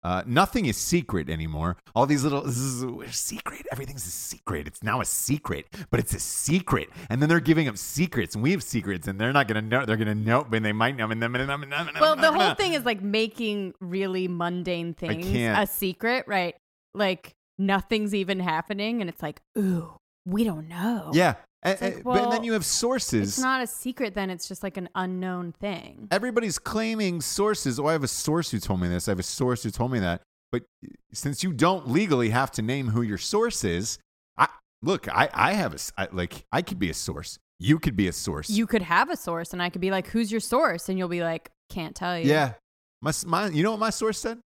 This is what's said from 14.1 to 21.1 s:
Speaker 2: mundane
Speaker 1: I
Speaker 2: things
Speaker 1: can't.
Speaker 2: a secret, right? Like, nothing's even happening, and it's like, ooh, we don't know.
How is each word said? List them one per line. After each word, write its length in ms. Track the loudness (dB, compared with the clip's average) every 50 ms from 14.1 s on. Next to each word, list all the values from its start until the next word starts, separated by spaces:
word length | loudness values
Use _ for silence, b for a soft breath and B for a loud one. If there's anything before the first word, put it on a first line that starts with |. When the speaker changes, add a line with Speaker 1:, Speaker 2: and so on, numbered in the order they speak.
| 0 -2 -2 -2
Speaker 2:
mundane 680 | -2 -2 -2 -2 -2 -2 -2 -2 -2 -2 -2 -6 -6 -6
Speaker 1:
I 40 | -4 -4
Speaker 2:
things 180 | -4 -4 -2
Speaker 1:
can't. 340 | 0 0 2 2 2 2 2 2
Speaker 2:
a 20 |
secret, 600 | 0 -2 -4 -2 -4 -4 _ -2 0 0 0 -2 -2
right? 260 | -2 0 0 -2 -4 -10 _ _ _ _ _ _ _
Like, 380 | 0 0 0 0 -2 -6 -20 _ _ _ _ _ -2
nothing's 560 | 0 2 2 2 2 0 0 0 0 0 0
even 240 | 0 0 0 -2 -2
happening, 600 | 0 0 -2 -2 -2 -4 -4 -4 -4 -2 -2 -2
and 100 | -4 -4
it's 100 | -6 -6
like, 180 | -8 -8 -8 -10 _ _ _ 0
ooh, 360 | 2 2 2 0 -2 -6 -14 -20 _ _ _ _ _
we 200 | -4 0 0 2
don't 240 | 0 0 -4 -8 -10
know. 420 | -8 -2 -2 0 0 -2 -2 2